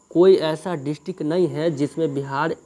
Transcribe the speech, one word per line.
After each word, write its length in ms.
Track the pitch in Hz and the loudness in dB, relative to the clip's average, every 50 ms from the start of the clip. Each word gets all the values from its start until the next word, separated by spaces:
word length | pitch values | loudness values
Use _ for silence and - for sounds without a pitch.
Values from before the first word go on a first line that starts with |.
| _ _ | _ _
कोई 260 | - 160 180 190 190 | 2 4 6 6 6
ऐसा 400 | - 156 156 156 156 - 190 175 | 6 4 -2 -4 -4 -6 -8 -8
डिस्ट्रिक्ट 460 | 151 135 143 151 - _ 185 185 - | -6 -6 -8 -8 -8 _ -14 -10 -6
नहीं 260 | 156 151 160 180 180 156 | -4 -2 0 0 0 0
है 240 | 135 147 156 170 | -2 -2 -2 -2
जिसमें 420 | 156 131 147 143 - - 165 156 139 | 0 -2 -4 -4 -2 -2 -4 -2 -2
बिहार 420 | 139 139 139 139 135 151 165 160 - _ | -4 -6 -6 -4 -4 -2 -4 -4 -8 _